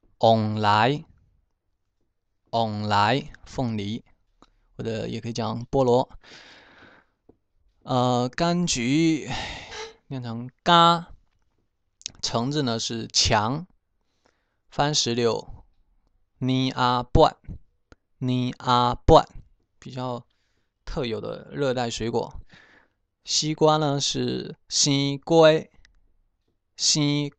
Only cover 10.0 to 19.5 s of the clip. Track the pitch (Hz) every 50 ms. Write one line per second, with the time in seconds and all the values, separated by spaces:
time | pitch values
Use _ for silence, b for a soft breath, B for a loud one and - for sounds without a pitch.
10 | B - 139 127 123 120 113 117 123 127 _ _ - 175 175 170 170 170 170 170
11 | 170 - - _ _ _ _ _ _ _ _ _ _ _ _ _ _ _ _ _
12 | - - - - - - - 117 120 139 147 151 139 120 113 113 - - 117 113
13 | 117 - - - - - 120 110 104 117 135 160 185 _ _ _ _ _ _ _
14 | _ _ _ _ _ _ _ _ _ _ _ _ _ _ - - 143 147 151 -
15 | - 123 117 120 120 113 110 107 - - - - - _ _ _ _ _ _ _
16 | _ _ _ _ _ _ _ - 127 127 131 131 131 131 - - 127 123 123 123
17 | - - - 160 151 - - _ - - - - - _ _ _ _ _ - _
18 | _ _ _ - 131 127 127 127 123 127 - - - 131 123 123 123 120 123 -
19 | - - 160 147 - - - - - _